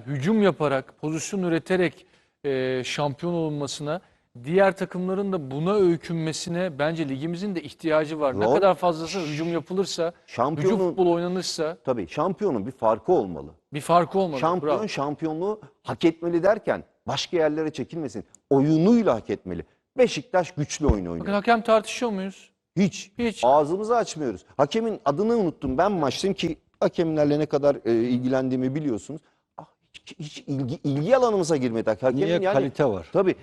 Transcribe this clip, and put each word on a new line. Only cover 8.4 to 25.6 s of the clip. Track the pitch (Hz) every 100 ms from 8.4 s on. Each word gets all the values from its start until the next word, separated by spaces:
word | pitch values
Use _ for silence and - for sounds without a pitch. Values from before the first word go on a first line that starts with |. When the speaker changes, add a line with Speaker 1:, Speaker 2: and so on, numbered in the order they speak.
| 107
Speaker 2:
Rol | 151
Speaker 1:
kadar | 190 180
fazlası | 180 160 160 190
hücum | 151 147 170
yapılırsa, | 170 - 185 185 - 165 - _
Speaker 2:
Şampiyonun | - 127 156 180 208
Speaker 1:
hücum | 185
futbolu | 185 180
oynanırsa | 170 175 180 - - 156 175
Speaker 2:
Tabii | - 120 87
şampiyonun | - 165 190 202 123 104
bir |
farkı | - 113 110 -
olmalı. | 180 98 78 71 - _
Speaker 1:
bir | 147
farkı | 139 170 170 196
olmalı. | 190 139
Speaker 2:
Şampiyon | 156 180 147 143
Speaker 1:
Bravo. | 214
Speaker 2:
şampiyonluğu | - 143 147 160 156 190 214 - _
hak | - 120 170
etmeli | 165 170 170
derken | 185 220 - 104 - _ -
başka | 123 - 175
yerlere | 156 151 156
çekilmesin. | 143 123 165 147 107 - _ _
Oyunuyla | 139 147 156 180 240 185 117
hak | -
etmeli. | 101 92 85 - _ _ -
Beşiktaş | 240 - - 185 170
güçlü | - 147 - 143
oyun | 107 87
oynuyor. | 85
Speaker 1:
Bakın | 170
hakem | 202 196 233
tartışıyor | 214 220 214 - 240
muyuz? | 196 190 - - _ _ -
Speaker 2:
Hiç. | 196 - - -
Speaker 1:
Hiç. | 233 98
Speaker 2:
Ağzımızı | 120 143 147 185 214 240
açmıyoruz. | 196 156 135 95 - -
Hakemin | 143 226 226 196 139
adını | 147 220 233
unuttum. | 180 -